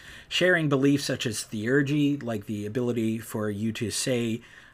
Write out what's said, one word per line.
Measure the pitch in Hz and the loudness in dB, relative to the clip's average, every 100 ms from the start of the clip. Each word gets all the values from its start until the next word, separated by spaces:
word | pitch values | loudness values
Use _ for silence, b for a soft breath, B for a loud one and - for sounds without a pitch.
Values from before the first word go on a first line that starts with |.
| B B B | B B B
sharing | - 180 175 156 | 2 4 4 4
beliefs | 139 139 143 | 4 4 4
such | 143 131 | 0 -2
as | 127 104 | -2 -4
theurgy, | - 110 107 139 139 147 143 143 | -6 -4 2 2 2 2 2 0
like | 117 110 | -4 -6
the | 101 104 104 | -6 -6 -4
ability | 113 120 117 113 113 | -2 0 0 0 -2
for | 110 113 107 | -4 -4 -4
you | 101 113 | -2 -4
to | 110 107 | -2 -4
say, | - - 123 117 113 B B B | -4 -2 0 0 -4 B B B